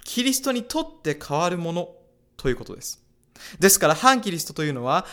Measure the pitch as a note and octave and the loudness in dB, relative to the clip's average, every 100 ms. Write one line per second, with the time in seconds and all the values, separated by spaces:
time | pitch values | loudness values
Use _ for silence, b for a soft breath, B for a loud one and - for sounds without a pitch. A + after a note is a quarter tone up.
0 | - A#3 B3+ C4 C#4 A#3+ A#3 D#4 D#4+ - | -8 -2 0 0 -2 -4 -4 -6 -6 -6
1 | D#3 C#3+ - D3 F3 F3 E3 E3+ F3 - | -6 -6 -4 0 0 -2 -4 -4 -6 -12
2 | _ _ _ - C3+ A#2+ - F#2+ - - | _ _ _ -6 -4 -4 -8 -14 -14 -16
3 | _ _ _ B B - F#3+ - D#3 D3+ | _ _ _ B B 2 4 6 4 6
4 | C4 C4 G#3 E3+ - D#3 D3+ C3 B2 E3 | 6 4 2 -4 -6 -4 -4 -2 0 0
5 | B | B